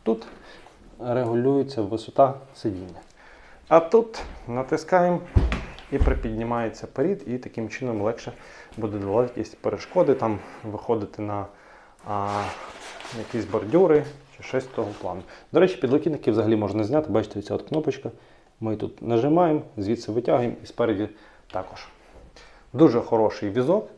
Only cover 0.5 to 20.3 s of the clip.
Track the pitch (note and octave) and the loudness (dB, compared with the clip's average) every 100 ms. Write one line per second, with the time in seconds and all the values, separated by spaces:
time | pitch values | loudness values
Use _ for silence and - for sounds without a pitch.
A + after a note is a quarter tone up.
0.5 | - - - - - B2 B2 A#2+ A#2 B2+ | -20 -20 -20 -20 -12 -2 0 2 2 4
1.5 | C#3 C3+ B2+ G2+ A2 - - C3+ C3+ - | 2 0 -2 -2 -4 -6 4 4 4 -12
2.5 | - A#2 F#2 F#2 - - - - - - | -6 -6 -6 -10 -14 -20 -20 -20 -20 -20
3.5 | - - E3 D#3+ A3+ A3+ - - - - | -20 4 4 6 2 2 -6 -12 -14 -6
4.5 | A#2+ C3 D#3 - F3+ F3+ F3 F3 - - | -6 -2 -4 2 2 4 0 0 2 2
5.5 | - - - - C#3 C#3 C3 A#2 A2 A#2 | -2 -8 -16 -6 2 2 2 -2 -4 -2
6.5 | A#2+ A2+ - - - D3 G3+ - B2 - | -2 -4 -6 -12 -2 -2 -2 -4 -8 -8
7.5 | - A2 - C3 A2 G#2 B2 - - - | -8 -8 -6 -4 -2 -2 -2 -10 -14 -20
8.5 | - - - A2 G#2 G2 G#2 B2 - G#2+ | -20 -18 -8 -6 -4 0 2 0 -2 -10
9.5 | - - G#2 - - E3 C3 A2+ G#2 - | -4 -4 -4 -2 2 4 4 2 -2 -6
10.5 | - A2+ G#2 - A#2 G2+ - G#2 G#2 G2 | -14 -10 -10 -2 -2 -2 -8 -6 -6 -8
11.5 | - - - - _ - G#2 G2+ G2+ G2+ | -14 -20 -20 -20 _ -6 -4 -2 -2 -4
12.5 | - - - - - - A#2 G#2+ A#2 F#2+ | -8 -14 -16 -16 -16 -12 -12 -6 -6 -2
13.5 | G#2+ G2+ D3+ F#3 D3+ C#3 - - - - | -4 2 4 6 4 2 -10 -20 -20 -6
14.5 | C3+ C3+ - G#2 G2+ G2 F2+ F#2+ - - | -6 -4 -6 -6 -4 -8 -8 -12 -20 -2
15.5 | D3 F3+ F#3 B2+ C#3 D#3+ D3 - A2 G#2+ | 4 4 2 2 2 2 -2 0 2 4
16.5 | A2 G#2 G2+ G#2+ D3 D3+ G#2+ G#2 G#2 - | 2 2 0 0 0 2 0 0 -6 -6
17.5 | G2+ - D#3 D#3 - A2+ - - - _ | -6 -2 -2 -2 -4 -8 -12 -20 -20 _
18.5 | _ A2 G#2+ G#2 - - A#2 C3+ D#3 F3 | _ -6 -4 -6 -8 0 2 4 4 4
19.5 | D3+ - - G2 A2+ - G#2+ A#2+ | 2 -2 -6 -2 -2 -2 -2 2